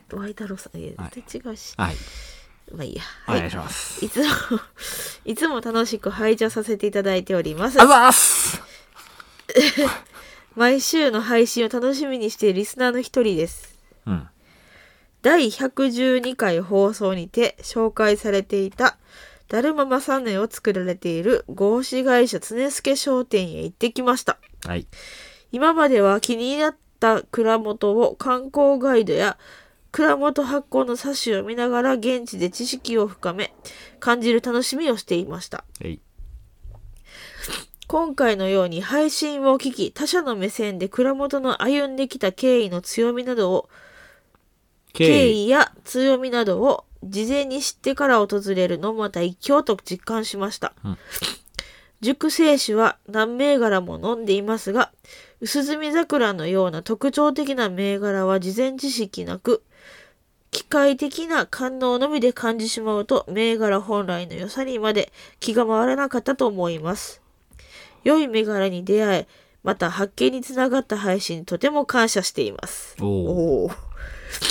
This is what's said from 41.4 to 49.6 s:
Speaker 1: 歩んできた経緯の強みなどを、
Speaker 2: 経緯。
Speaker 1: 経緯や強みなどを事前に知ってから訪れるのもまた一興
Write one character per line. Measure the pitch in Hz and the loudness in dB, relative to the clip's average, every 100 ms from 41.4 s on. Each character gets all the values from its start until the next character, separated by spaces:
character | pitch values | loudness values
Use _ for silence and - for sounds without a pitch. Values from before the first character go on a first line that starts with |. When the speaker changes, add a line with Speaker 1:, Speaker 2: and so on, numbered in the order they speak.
| 254 - | -2 0
Speaker 1:
歩 | 233 285 277 | 0 2 0
ん | 262 | -2
で | 262 | -4
き | 254 | -2
た | 190 | -4
経 | - 262 247 | 0 2 4
緯 | 202 | 2
の | 175 | -4
強 | - - 233 | -6 -2 0
み | 240 | 0
な | 247 233 | -4 0
ど | 185 | 0
を、 | 185 - - - - - _ _ _ _ _ _ _ _ | 0 -2 -20 -20 -20 -20 _ _ _ _ _ _ _ _
Speaker 2:
経 | - | 4
緯。 | 160 | 6
Speaker 1:
経 | 294 247 | 8 6
緯 | 214 208 | 4 4
や | 285 - - | 4 4 -2
強 | - 254 269 254 | -6 0 2 2
み | 262 | 0
な | 240 | -2
ど | 214 185 | 0 2
を | 269 - _ - | 2 0 _ -18
事 | 190 196 220 | -8 -4 0
前 | 285 | 0
に | 277 269 | -2 -4
知 | - | -6
っ | - | -4
て | 269 | -4
か | 269 277 | 0 2
ら | 233 | 2
訪 | 202 208 196 | 2 -2 -2
れ | 185 180 | 0 0
る | 170 | 0
の | 202 | -4
も | 220 | -4
ま | 202 | -6
た | 175 | -2
一 | 175 180 | -4 -4
興 | - 285 | 2 2